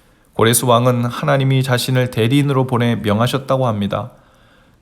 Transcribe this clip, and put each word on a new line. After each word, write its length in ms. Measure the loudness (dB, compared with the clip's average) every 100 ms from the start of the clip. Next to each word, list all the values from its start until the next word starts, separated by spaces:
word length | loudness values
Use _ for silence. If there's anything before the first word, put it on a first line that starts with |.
| _ _ _
고레스 320 | 0 0 2
왕은 400 | 2 2 2 0
하나님이 580 | -2 -4 -2 0 2 0
자신을 480 | 0 -2 0 0 0
대리인으로 560 | 0 2 2 2 0 0
보내 300 | 0 0 -2
명하셨다고 720 | 0 0 0 -2 -2 -2 0
합니다. 420 | -2 -2 -4 -8 -14 _ _ _ _ _ _